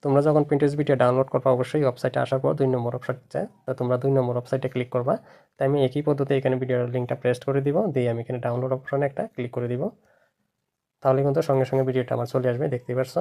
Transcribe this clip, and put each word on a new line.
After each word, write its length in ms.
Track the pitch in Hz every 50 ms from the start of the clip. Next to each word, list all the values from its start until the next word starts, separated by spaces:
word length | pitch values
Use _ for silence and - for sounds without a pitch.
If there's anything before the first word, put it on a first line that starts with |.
| -
তোমরা 180 | 147 135 139 143
যখন 160 | 156 147 151 147 147
Pinterest 260 | 147 143 151 143 143 147
ভিডিও 160 | 147 143 143 123 123
ডাউনলোড 260 | 123 123 131 131 131 -
করবা 160 | 135 - 135 131
অবশ্যই 280 | 123 127 - - 156 147
ওয়েবসাইটে 340 | 131 123 - - 127 127 135 127
আসার 140 | - 135 131 135
পর 80 | 143 151 143
দুই 80 | 135 131 127
নম্বর 160 | 123 117 120 123
ওয়েবসাইটে, 460 | 127 - - - - _ _ - 139 190 247 - _ _
তো 60 | - 131 -
তোমরা 160 | 127 123 127 123 127
দুই 80 | 135 135
নম্বর 160 | 135 127 123 123
ওয়েবসাইটে 300 | 123 120 - - 131 135 127 -
ক্লিক 160 | 127 123 123 -
করবা। 180 | 127 120 135 - - - - - - _ _ _
তাই 100 | _ 139 135
আমি 80 | 143 147 135
একই 140 | 127 131 147 147
পদ্ধতি 240 | 156 147 139 139 135 143 135
এখানে 160 | 131 131 131 127
ভিডিওর 220 | 127 127 127 123 123 120 123
লিঙ্কটা 200 | 127 123 123 131 - -
পেস্ট 180 | 123 123 123 -
করে 120 | - 135 139 139
দিব, 100 | 143 143 175 220 196 135
দিয়ে 120 | 135 123 120 117
আমি 60 | 117 117
এখানে 160 | - 127 123 123
ডাউনলোড 260 | 123 120 123 127 131 131
অপশনে 280 | 131 135 - - 139 143 139
একটা 140 | 139 - - - _
ক্লিক 160 | - 123 120 -
করে 120 | 123 120 120 123
দিব। 80 | 123 156 220 - _ _ _ _ _ _ _ _ _ _ _ _ _ _ _ _ _ _ _ _ _
তাহলে 180 | - 139 131 135 139
কিন্তু 160 | 143 139 - 151 -
সঙ্গে 160 | 139 135 131 127
সঙ্গে 140 | - 135 131 131
ভিডিওটা 220 | 127 131 123 123 120
আমার 100 | 120 120 120 -
চলে 140 | 135 123 127
আসবে, 140 | 120 120 147 156 127
দেখতেই 220 | 120 - - 123 123
পাচ্ছ 160 | 135 139 - 170